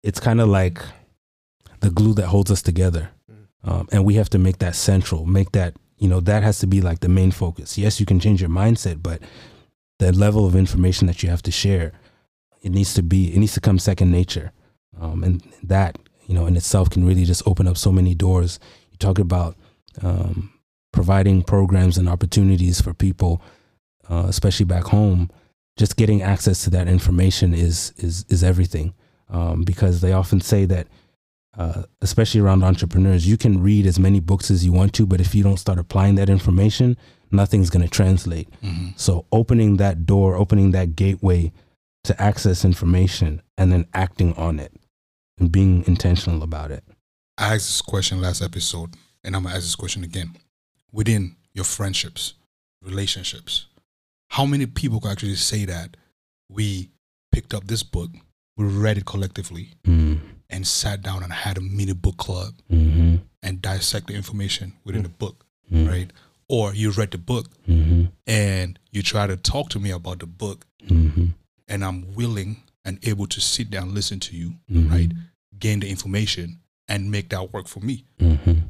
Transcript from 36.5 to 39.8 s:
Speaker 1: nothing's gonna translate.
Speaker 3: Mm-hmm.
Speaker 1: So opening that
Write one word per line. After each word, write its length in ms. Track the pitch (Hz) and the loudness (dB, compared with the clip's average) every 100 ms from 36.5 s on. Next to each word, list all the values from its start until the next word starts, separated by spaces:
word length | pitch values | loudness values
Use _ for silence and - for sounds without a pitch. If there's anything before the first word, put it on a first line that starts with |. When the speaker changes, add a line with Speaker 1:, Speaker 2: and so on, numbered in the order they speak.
| 92 107 - 127 120 _ _ _ | 2 2 2 0 0 _ _ _
Speaker 1:
nothing's 380 | 101 98 104 90 | 0 2 2 2
gonna 180 | 87 85 | 2 0
translate. 600 | - 95 95 - 85 78 - | 2 2 2 0 -8 -10 -12
Speaker 3:
Mm-hmm. 280 | 101 82 90 - | -10 -8 -10 -4
Speaker 1:
So 300 | - 90 - | -2 -2 0
opening 460 | 110 117 120 107 | -2 2 4 4
that 280 | 98 | 4